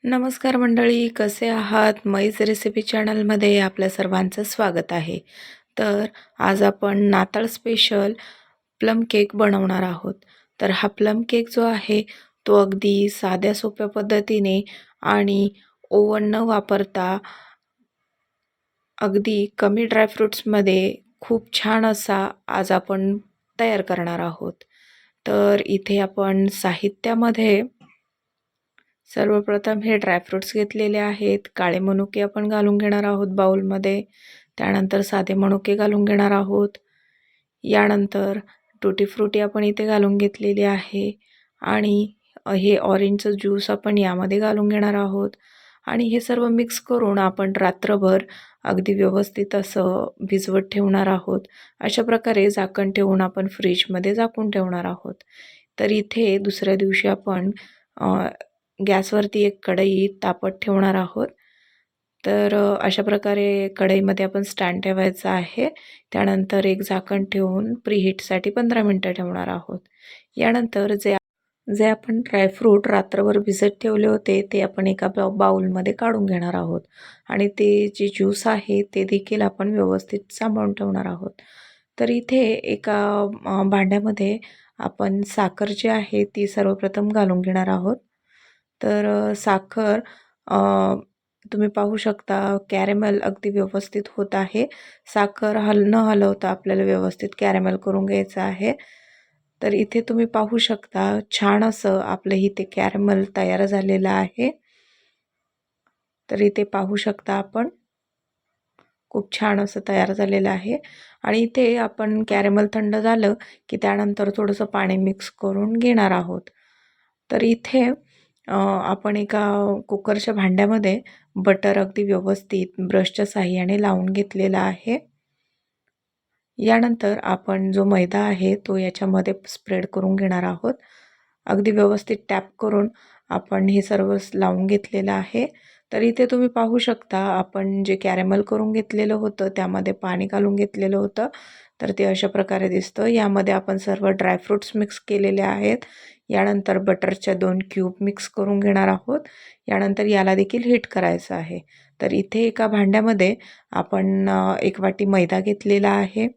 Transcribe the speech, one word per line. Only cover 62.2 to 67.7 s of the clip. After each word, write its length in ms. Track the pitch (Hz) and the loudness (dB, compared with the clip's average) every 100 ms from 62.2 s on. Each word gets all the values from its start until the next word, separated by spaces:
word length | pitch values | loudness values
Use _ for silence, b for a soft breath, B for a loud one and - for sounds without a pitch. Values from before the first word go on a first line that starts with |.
| 190 | -2
तर, 280 | 202 208 | 0 2
अ, 300 | 208 202 202 | 2 2 2
अशा 180 | 196 190 | 0 0
प्रकारे 640 | 208 202 202 202 202 202 196 | 0 0 0 0 0 0 -4
कढईमध्ये 560 | 196 190 190 196 196 | 0 2 4 2 0
आपण 180 | 196 196 | -2 -2
स्टँड 400 | 202 - 180 180 | -6 -4 -4 -2
ठेवायचा 480 | 190 190 190 190 190 | -2 0 0 -2 -2
आहे. 380 | 185 175 - 277 B B B B | -2 -2 -4 -4 B B B B
त्यानंतर 520 | 190 202 190 190 196 | -2 0 0 0 0
एक 180 | 190 190 | 2 0
झाकण 420 | 202 190 185 196 | -2 -4 -2 -4
ठेवून 500 | 196 196 190 190 220 | -2 -2 0 -2 -4